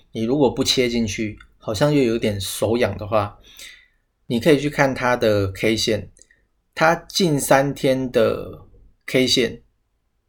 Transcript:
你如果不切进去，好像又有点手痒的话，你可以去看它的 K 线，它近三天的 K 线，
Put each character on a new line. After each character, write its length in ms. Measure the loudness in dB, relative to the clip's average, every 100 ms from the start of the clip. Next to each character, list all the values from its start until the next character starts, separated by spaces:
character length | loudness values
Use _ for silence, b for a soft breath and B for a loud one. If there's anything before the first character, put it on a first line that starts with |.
| _
你 100 | -6
如 140 | -2 2
果 120 | 2
不 140 | 2
切 240 | 0 0 0
进 180 | 0 -2
去， 320 | -4 -6 -8 -20 _
好 160 | -8
像 200 | -2 2
又 80 | 2
有 140 | 2 0
点 220 | -2 -4
手 380 | -8 -4 0 0
痒 200 | -2 -4
的 80 | -2
话， 340 | -2 -2 -8 B B B B B B _ _ -6
你 120 | 0
可 100 | 4
以 80 | 2
去 120 | 2
看 260 | 0 0 0
它 220 | -2 2
的 340 | 2 2 -2
K 240 | -2 -2 0
线， 360 | 0 -4 -6 -20 b b b _ _
它 220 | 0 2 2
近 420 | -4 -2 0 0
三 360 | 4 2 2
天 360 | 0 0 0 0
的 520 | 0 2 0 -8 -16 -20 -20 -20 _ -2
K 220 | 0 2
线， 340 | 2 -2 -6 _ _ _ _ _ _